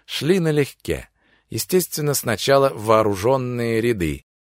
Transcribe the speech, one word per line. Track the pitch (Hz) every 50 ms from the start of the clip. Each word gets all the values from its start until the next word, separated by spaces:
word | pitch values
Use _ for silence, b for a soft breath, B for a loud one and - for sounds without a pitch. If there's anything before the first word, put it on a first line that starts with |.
| _
Шли | - - - 131 160 196 185
налегке. | 165 156 151 147 135 - - _ - 87 76 64 - - _ _ _ _ _ _ _ _
Естественно, | 110 110 - - 185 185 170 - - 156 147 147 131
сначала | - - 123 104 - - 139 139 139 139 135 -
вооруженные | 110 104 113 110 110 107 104 101 92 104 127 135 131 127 123 123 120 117 117 113 110
ряды. | 113 120 113 95 82 76 69 65 - _ _ _